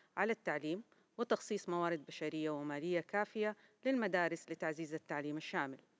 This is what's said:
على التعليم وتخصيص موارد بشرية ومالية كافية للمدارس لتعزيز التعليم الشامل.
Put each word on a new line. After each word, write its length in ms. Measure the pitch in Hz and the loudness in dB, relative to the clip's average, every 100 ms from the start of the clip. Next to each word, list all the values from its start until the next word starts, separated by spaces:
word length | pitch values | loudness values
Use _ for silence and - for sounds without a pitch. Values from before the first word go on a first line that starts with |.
| _ - | _ 0
على 160 | 208 | 0
التعليم 520 | 220 - 151 151 185 - _ _ - | 0 0 -2 0 -4 -6 _ _ -4
وتخصيص 500 | 233 220 - 208 - | 2 2 2 -4 0
موارد 380 | 175 170 165 135 | 0 2 0 -4
بشرية 440 | - 156 156 156 | -6 -4 -2 -2
ومالية 500 | 147 147 143 170 175 | 0 -2 -2 0 0
كافية 560 | - 202 208 220 214 214 - _ | 0 0 0 0 -2 -2 -12 _
للمدارس 680 | 262 262 208 180 170 165 - | 2 2 4 4 2 0 -6
لتعزيز 440 | 160 160 156 151 | -4 -2 -2 -4
التعليم 420 | 156 - 147 147 151 | -4 -4 -2 -2 -4
الشامل. 420 | - 185 139 131 - _ | -2 0 0 -4 -16 _